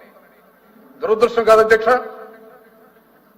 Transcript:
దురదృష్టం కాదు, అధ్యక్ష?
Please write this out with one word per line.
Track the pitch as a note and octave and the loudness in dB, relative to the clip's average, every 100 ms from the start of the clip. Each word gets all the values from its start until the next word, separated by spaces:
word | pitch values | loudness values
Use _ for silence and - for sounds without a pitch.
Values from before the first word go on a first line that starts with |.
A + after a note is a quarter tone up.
| - _ _ _ _ _ _ _ _ - | -20 _ _ _ _ _ _ _ _ -10
దురదృష్టం | E3+ G#3+ A3+ A#3 | -6 -2 0 0
కాదు, | A3 A3 | 2 2
అధ్యక్ష? | A3 A3 A3+ B3+ - - - - - - _ _ _ _ _ _ _ | 4 0 0 -2 -4 -18 -20 -20 -20 -20 _ _ _ _ _ _ _